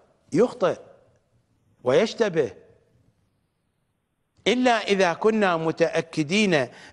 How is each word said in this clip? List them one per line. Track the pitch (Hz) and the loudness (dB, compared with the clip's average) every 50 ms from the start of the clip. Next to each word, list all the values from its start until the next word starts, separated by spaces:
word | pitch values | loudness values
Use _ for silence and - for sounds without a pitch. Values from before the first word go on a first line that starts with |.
| _ _ _ _ _ _ - | _ _ _ _ _ _ 0
يخطئ | 160 226 247 - - 190 170 127 - - - - _ _ _ _ _ _ _ _ _ _ _ _ _ _ _ _ _ - | 0 0 0 0 -2 -2 -2 -2 -4 -10 -20 -20 _ _ _ _ _ _ _ _ _ _ _ _ _ _ _ _ _ -2
ويشتبه، | 123 131 160 214 220 - - 226 208 170 165 135 104 - - - _ _ _ _ _ _ _ _ _ _ _ _ _ _ _ _ _ _ _ _ _ _ _ _ _ _ _ _ _ _ _ _ _ _ _ - - | 0 2 2 2 0 -2 -4 -4 -2 -2 -2 -4 -4 -6 -12 -20 _ _ _ _ _ _ _ _ _ _ _ _ _ _ _ _ _ _ _ _ _ _ _ _ _ _ _ _ _ _ _ _ _ _ _ -2 0
إلا | 247 247 254 254 | 0 2 2 2
إذا | 233 220 196 - 202 190 190 175 165 | 2 2 0 0 0 2 2 0 0
كنا | - - 214 220 220 208 185 175 165 | 0 0 0 0 2 2 0 0 0
متأكدين | 160 160 156 - 165 160 - 160 160 - - 160 156 139 175 214 220 196 170 147 127 117 - - - - | -2 -4 -2 0 0 0 0 -2 -4 -4 -4 -6 -4 -2 0 0 2 2 2 0 0 -2 -8 -14 -20 -12